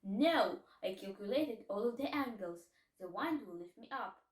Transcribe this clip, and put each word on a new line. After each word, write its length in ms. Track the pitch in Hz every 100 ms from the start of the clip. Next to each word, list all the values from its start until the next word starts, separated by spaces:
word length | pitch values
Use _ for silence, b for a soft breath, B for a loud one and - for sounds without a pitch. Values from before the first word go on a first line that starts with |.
No, 560 | 196 208 311 320 196 180 - B
I 120 | 185 190
calculated 640 | 196 196 202 262 302 220 -
all 180 | 202 240
of 100 | 233
the 180 | 277
angles. 460 | 294 269 214 180 170 - b b _
The 100 | 185
wind 380 | 180 302 311 202
will 80 | 175
lift 200 | 175 -
me 100 | 233
up. 280 | 262 202 - _